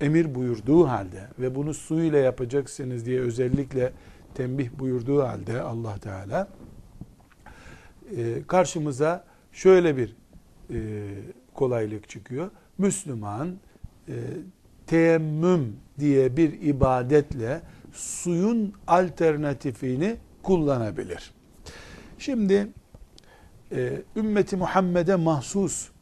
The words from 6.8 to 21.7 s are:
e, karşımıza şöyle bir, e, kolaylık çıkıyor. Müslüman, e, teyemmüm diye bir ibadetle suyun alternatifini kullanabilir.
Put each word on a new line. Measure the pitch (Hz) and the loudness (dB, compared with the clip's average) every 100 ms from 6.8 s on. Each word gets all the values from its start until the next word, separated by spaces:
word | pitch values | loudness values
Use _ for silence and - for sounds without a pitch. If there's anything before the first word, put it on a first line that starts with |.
| - - - - - _ - - - - - - - 175 | -20 -20 -20 -20 -20 _ -20 -20 -20 -20 -20 -20 -12 -6
e, | 117 117 147 | -4 -4 0
karşımıza | 180 180 170 151 127 151 175 - _ _ | 2 2 0 -4 0 0 -2 -8 _ _
şöyle | - 185 185 175 135 | 2 8 8 8 2
bir, | 110 - _ - _ - - | -2 -6 _ -20 _ -20 -10
e, | 117 110 107 104 101 123 - _ | -8 -6 -8 -8 -10 -14 -18 _
kolaylık | - 127 120 110 107 - | -2 -2 0 -4 -6 -12
çıkıyor. | 117 - 127 185 - _ - | -18 -12 -10 -10 -12 _ -2
Müslüman, | 190 185 151 120 104 107 165 185 - _ - _ - | 0 0 -6 -8 -6 -6 -8 -10 -16 _ -20 _ -12
e, | 120 120 - 185 - _ _ - | -10 -8 -10 -14 -20 _ _ 0
teyemmüm | 165 165 165 156 151 175 180 120 107 - - | 4 6 4 2 0 2 2 0 -6 -16 -2
diye | 147 135 131 127 | 2 4 4 4
bir | 160 - | 2 2
ibadetle | 151 139 131 127 127 147 143 131 113 147 - - - | -2 2 4 2 4 4 2 -4 -4 -6 -8 -20 -20
suyun | - - - 175 170 202 233 202 - - | -14 -12 -8 -2 0 2 0 -2 -4 2
alternatifini | 175 185 - 165 147 151 135 147 117 131 127 185 233 - - | 2 2 2 0 2 -2 -4 -6 -4 -4 -2 -2 -4 -10 -8
kullanabilir. | - 185 147 131 110 87 101 - - - _ - - | 0 2 4 2 0 -4 -8 -8 -12 -20 _ -20 -20